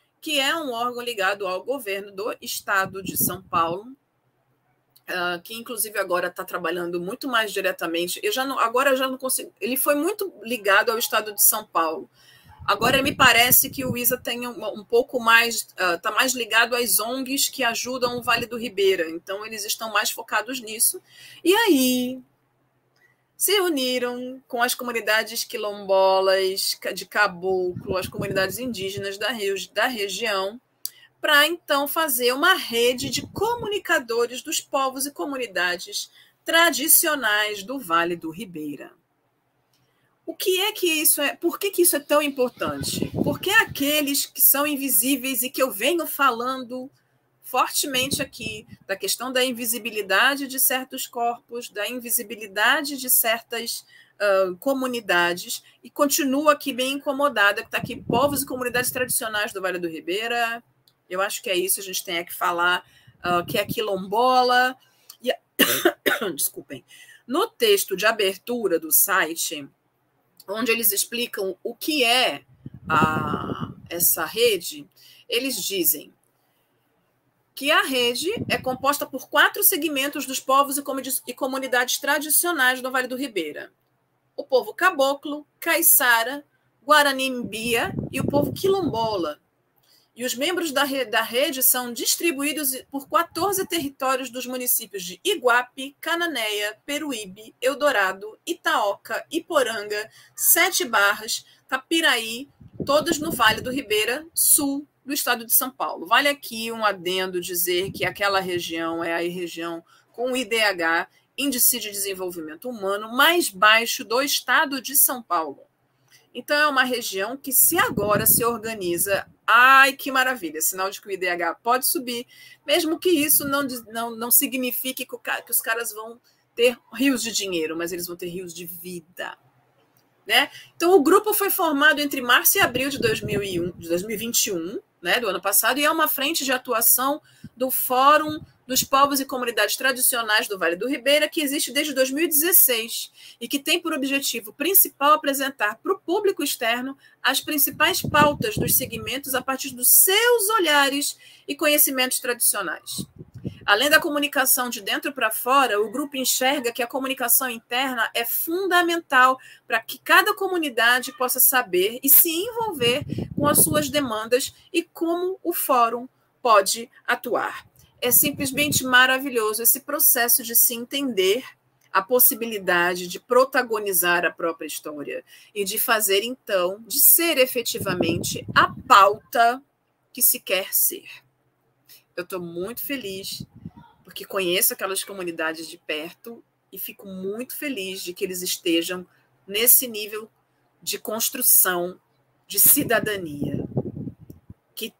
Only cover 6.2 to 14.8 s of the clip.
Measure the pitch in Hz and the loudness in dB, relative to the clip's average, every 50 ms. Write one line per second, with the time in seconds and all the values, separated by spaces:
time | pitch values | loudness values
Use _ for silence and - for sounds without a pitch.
6.2 | 180 175 - - 180 - - 180 175 165 175 175 175 175 175 175 175 180 233 - | 0 -2 -6 -8 -10 -8 -8 -4 -4 -2 -2 -2 -4 -4 -4 -4 -4 -6 -8 -6
7.2 | - 277 247 226 220 208 190 196 190 185 185 - 180 165 165 170 175 180 - - | -6 -2 0 0 0 0 -2 -2 -2 -2 -2 -2 -4 -4 -2 -2 -2 -2 -4 -4
8.2 | - 208 214 254 262 277 262 - 208 226 226 247 277 285 262 262 269 262 262 262 | -2 -2 -2 -2 -2 -2 0 0 0 0 2 2 4 4 2 2 0 -2 -4 -6
9.2 | - 262 - - - - - _ 185 226 254 269 - 302 294 294 294 349 440 - | -4 -4 -4 -4 -4 -8 -10 _ -4 -4 -2 -2 0 0 2 2 0 -2 -2 -4
10.2 | 392 359 - - 202 226 247 226 196 202 196 208 220 - - 226 240 - 247 220 | -8 -10 -10 -14 -8 -6 -6 -2 2 4 4 4 4 2 0 -2 -4 -2 -2 -2
11.2 | 214 214 202 208 - - - - 185 - - 175 165 160 160 156 - - _ _ | -2 -2 -2 2 2 2 2 0 -6 -2 -2 0 0 0 -2 -6 -10 -14 _ _
12.2 | _ - - - _ - - - - - 202 202 220 240 269 269 262 294 - - | _ -20 -20 -20 _ -20 -20 -8 0 0 0 2 2 2 2 2 2 0 2 6
13.2 | 277 247 226 233 240 254 - - - 254 - - 254 254 240 240 247 240 254 247 | 6 6 8 8 6 6 6 4 2 0 -4 -6 -4 -4 -4 -2 0 -2 -2 -2
14.2 | - 262 240 240 247 247 233 - 214 208 - 220 | -4 -6 -6 -6 -8 -8 -8 -8 -8 -10 -10 -10